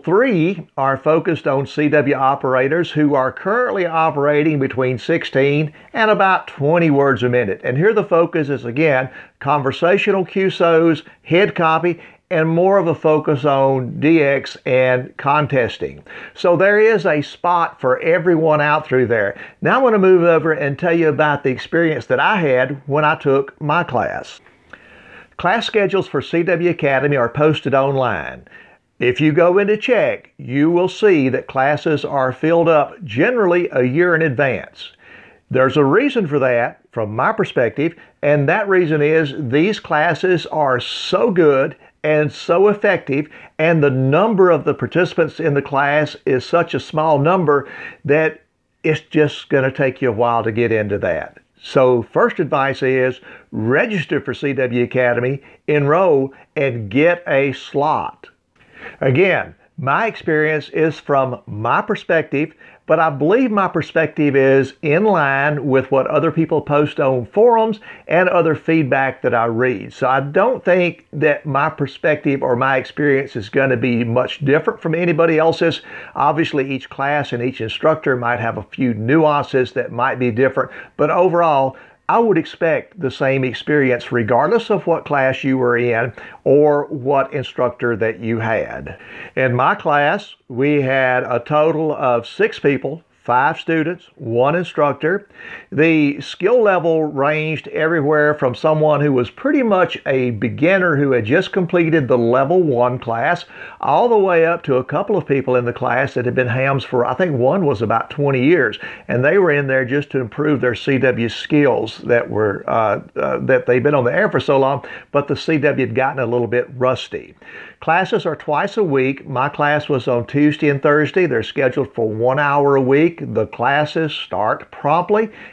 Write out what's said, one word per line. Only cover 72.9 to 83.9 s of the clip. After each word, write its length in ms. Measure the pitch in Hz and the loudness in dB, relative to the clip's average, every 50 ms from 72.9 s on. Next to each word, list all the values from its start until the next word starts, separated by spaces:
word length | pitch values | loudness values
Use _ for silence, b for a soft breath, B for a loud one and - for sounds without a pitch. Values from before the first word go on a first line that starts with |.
| - - 147 147 135 135 139 127 - | -6 -2 0 2 2 0 0 -4 -8
is 140 | 123 98 - | -10 -10 -2
gonna 280 | - 139 135 135 127 | 0 0 2 2 0
be 260 | 113 131 123 120 113 120 | 0 0 0 0 0 0
much 420 | 113 117 127 131 131 - - 143 | 0 0 0 -2 -2 -4 -4 0
different 340 | 135 143 156 156 240 - - | 2 2 2 2 -2 -6 -4
from 140 | - 165 156 | -6 -4 -2
anybody 460 | 170 180 175 160 160 165 170 160 151 | -2 0 0 2 2 2 2 2 2
else's. 420 | 160 165 156 - 180 165 - - B B B B B B B | 2 2 2 2 0 -2 -2 -4 B B B B B B B
Obviously, 560 | - 139 151 147 156 160 - - 143 135 139 | 0 0 0 2 0 -2 -2 0 -2 -2 -2
each 200 | 135 127 - - | -4 -8 -8 -12
class 440 | - - 139 143 147 147 135 - 123 | -8 -6 -4 -2 -2 -2 -4 -4 -6
and 80 | 117 | -4
each 200 | 120 127 - - | -4 -4 -4 -6
instructor 540 | 113 107 - - - 156 156 156 - 147 131 | -8 -8 -6 0 0 0 0 0 0 -2 -2
might 260 | 123 120 117 120 117 | 0 0 -2 -2 -2
have 160 | 120 113 - | -2 -4 -6
a 60 | 107 95 | -6 -12
few 300 | - - - 135 120 110 | -12 -6 -4 -2 -2 -2
nuances 800 | 104 110 117 147 165 156 151 147 147 127 - - 131 127 - | -2 -2 2 2 4 4 4 2 0 -2 -2 0 -2 -2 0
that 200 | - - - - | -4 -8 -8 -6
might 280 | 117 117 123 135 113 123 | -4 -4 -2 -2 -2 -2
be 100 | 127 123 | -2 -2
different, 400 | 107 117 135 131 - 139 127 - B B B B B | 0 2 0 0 0 -2 -6 -6 B B B B B
but 120 | - 147 151 | -4 -2 0
overall, 680 | 160 180 180 180 165 170 170 160 143 135 135 131 B B B B B B B - | 2 2 2 2 2 2 2 2 2 2 0 -2 B B B B B B B -2
I 100 | 180 233 | 0 2
would 180 | 233 220 190 | 2 2 2
expect 640 | 165 147 - - - 175 165 151 123 - - - 190 | 0 -2 -4 -6 -4 -2 0 0 -2 -4 -10 -12 -6
the 100 | 151 127 | -6 -6
same 360 | - - 143 135 135 135 131 | -4 -2 -2 0 0 0 -2
experience 640 | 127 110 - - - 151 151 135 127 | -4 -6 -6 -4 0 2 2 4 2